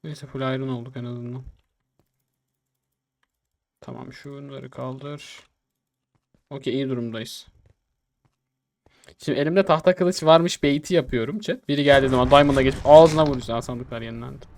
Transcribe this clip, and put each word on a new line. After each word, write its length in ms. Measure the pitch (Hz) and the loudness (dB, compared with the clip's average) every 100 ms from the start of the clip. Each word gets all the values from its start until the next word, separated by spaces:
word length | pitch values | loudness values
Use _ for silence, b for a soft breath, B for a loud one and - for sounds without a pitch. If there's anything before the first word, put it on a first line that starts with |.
| 160 | -14
Neyse, 200 | 147 139 | -16 -14
full 140 | 135 | -8
iron 280 | 131 131 131 | -6 -6 -6
olduk 280 | 123 120 127 | -8 -10 -14
en 80 | |
azından. 380 | 120 120 120 127 131 _ _ _ _ _ _ _ _ _ _ _ _ _ _ _ _ _ _ _ _ _ _ _ | -12 -12 -12 -14 -16 _ _ _ _ _ _ _ _ _ _ _ _ _ _ _ _ _ _ _ _ _ _ _
Tamam, 320 | - 120 127 | -18 -16 -16
şunları 580 | - 143 139 143 135 127 | -18 -18 -18 -16 -16 -16
kaldır. 720 | 127 127 131 143 147 - - _ _ _ _ _ _ _ _ _ _ _ | -12 -12 -12 -14 -16 -18 -20 _ _ _ _ _ _ _ _ _ _ _
Okey, 240 | 139 139 | -10 -6
iyi 140 | 131 135 | -4 -4
durumdayız. 580 | 123 117 110 110 - - _ _ _ _ _ _ _ _ _ _ _ _ _ _ b b _ | -6 -6 -10 -12 -16 -20 _ _ _ _ _ _ _ _ _ _ _ _ _ _ b b _
Şimdi 200 | - 135 | -6 -4
elimde 260 | 147 180 | 0 0
tahta 300 | 190 160 185 | 0 2 0
kılıç 280 | 180 180 180 | 0 -2 0
varmış 400 | 156 165 175 - | 4 4 4 -2
beyti 320 | 143 143 - | -2 -2 0
yapıyorum 460 | 175 - 123 113 107 | -2 -2 -4 -4 -8
chat. 280 | - 120 - | -8 -8 -4
Biri 160 | 143 | 0
geldiği 240 | 143 139 135 | 4 4 4
zaman 220 | 127 127 | 0 6
diamond'a 320 | 143 143 135 | 6 6 2
geçip 180 | 131 135 | 0 0
ağzına 420 | 135 151 165 156 151 | 8 10 10 4 0
vurursun. 260 | 131 120 | -2 -6
Aa, 100 | 117 | -8
sandıklar 400 | - 120 123 117 | -8 -12 -12 -12
yenilendi. 440 | 113 117 123 135 - | -12 -12 -14 -16 -20